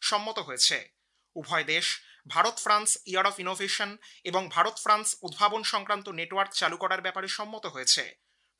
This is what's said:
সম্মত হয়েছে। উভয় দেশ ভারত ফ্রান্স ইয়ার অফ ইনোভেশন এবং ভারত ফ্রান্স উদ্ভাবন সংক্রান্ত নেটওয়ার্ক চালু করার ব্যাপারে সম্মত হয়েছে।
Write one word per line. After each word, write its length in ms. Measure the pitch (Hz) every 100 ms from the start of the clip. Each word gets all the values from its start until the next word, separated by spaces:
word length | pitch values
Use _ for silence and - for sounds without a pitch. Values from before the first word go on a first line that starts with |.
সম্মত 360 | - 208 214 214
হয়েছে। 380 | 147 127 - 139 - _ _ _ _ 170
উভয় 300 | 147 170 147
দেশ 140 | 160 170 - - - -
ভারত 300 | - 214 -
ফ্রান্স 300 | 208 208 214 - -
ইয়ার 200 | 185 202
অফ 80 | 196
ইনোভেশন 500 | 180 185 196 - 202 214 - -
এবং 180 | 175 185 185
ভারত 280 | 165 180 -
ফ্রান্স 300 | 214 214 214 -
উদ্ভাবন 400 | 180 156 208 220
সংক্রান্ত 420 | 208 214 196 202 196
নেটওয়ার্ক 400 | 165 170 190 196
চালু 220 | - 165 170
করার 280 | 185 190 185
ব্যাপারে 220 | 190 190
সম্মত 380 | - 214 214 170
হয়েছে। 400 | 135 127 151 107 - _ _ _ _